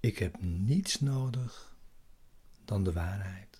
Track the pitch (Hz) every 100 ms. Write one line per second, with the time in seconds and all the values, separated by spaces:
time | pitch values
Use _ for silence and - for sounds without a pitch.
0 | 120 - 95 - 92 85 101 156 190 -
1 | 139 135 131 123 123 - - - - -
2 | - - - - - - - 101 95 82
3 | 85 98 98 95 98 -